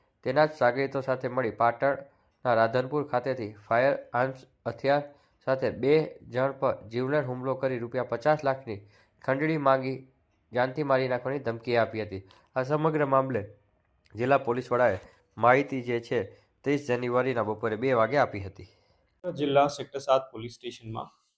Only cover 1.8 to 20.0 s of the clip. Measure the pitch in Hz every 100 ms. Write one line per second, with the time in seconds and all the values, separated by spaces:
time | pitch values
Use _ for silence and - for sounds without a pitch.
1.8 | 139 139 - _ _ _ 127 113 113 127
2.8 | 131 147 147 123 135 127 104 110 - 113
3.8 | 135 139 - 123 131 131 - _ 120 -
4.8 | 135 143 - - _ _ - 131 123 -
5.8 | 131 156 151 - - 120 135 135 135 -
6.8 | 101 117 131 147 131 127 131 131 131 127
7.8 | 117 127 120 117 151 151 139 131 - 101
8.8 | - _ _ _ - 139 156 160 139 135
9.8 | 131 131 135 _ _ _ _ 120 131 135
10.8 | 143 131 131 123 131 143 123 117 123 120
11.8 | 110 110 101 95 - - _ 131 127 151
12.8 | 160 156 143 135 135 113 98 - _ _
13.8 | _ _ _ 104 123 139 131 120 117 123
14.8 | 123 92 - _ _ - 120 131 143 139
15.8 | 120 120 117 120 98 - _ _ 135 143
16.8 | 131 123 123 123 127 117 107 104 113 107
17.8 | 131 123 110 139 123 104 95 - - _
18.8 | _ _ _ _ 180 170 143 139 143 143
19.8 | 127 139